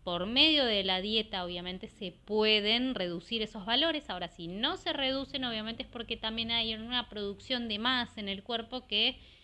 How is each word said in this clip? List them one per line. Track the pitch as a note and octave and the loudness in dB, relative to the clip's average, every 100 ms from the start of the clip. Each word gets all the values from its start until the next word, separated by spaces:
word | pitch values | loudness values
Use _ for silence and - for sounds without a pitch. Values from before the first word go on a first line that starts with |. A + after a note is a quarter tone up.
por | - F3 F#3+ | -4 -2 0
medio | B3 D#4 D4+ | 6 6 6
de | B3 G#3 | 4 4
la | F#3+ F#3 | 2 0
dieta, | G3+ A3 A3 G3 | 2 0 0 -4
obviamente, | F3+ F3 F3+ F#3 - | -4 -6 -6 -8 -10
se | - F#3+ | -10 -10
pueden | - - G#3 G#3+ G#3+ G#3 A#3 B3+ A#3 | -10 -2 4 6 6 6 4 2 0
reducir | F3+ E3+ - A3+ | -2 -4 -4 -4
esos | G#3+ A3 | -4 -4
valores. | F#3+ B3 E4 D#4 - | 0 2 2 0 -4
Ahora, | F3+ F3 | -8 -8
si | - E3+ | -8 -8
no | F#3+ C4 F4+ | -2 -2 -2
se | - | -2
reducen, | D4+ C4 C4+ C4+ C#4 | 0 0 0 -2 -4
obviamente | B3+ A3 G#3+ A3+ | -2 -4 -6 -8
es | B3+ | -8
porque | A#3+ A3+ A3+ | -8 -8 -6
también | A3 A3 A3+ | -4 -2 0
hay | A#3 A3+ | 0 0
una | A3 A3+ B3 A#3 | -2 -2 -4 -4
producción | G#3 G3+ G3 - B3+ A#3 | -4 -4 -6 -4 -2 -2
de | G#3 | 0
más | A#3 B3+ A#3+ - | 2 0 -2 -6
en | G3+ | -6
el | G3 | -6
cuerpo | G3 A#3 A3+ B3+ - | -4 -4 -4 -8 -2
que | G#3 A#3 B3+ - - | 2 2 0 -10 -20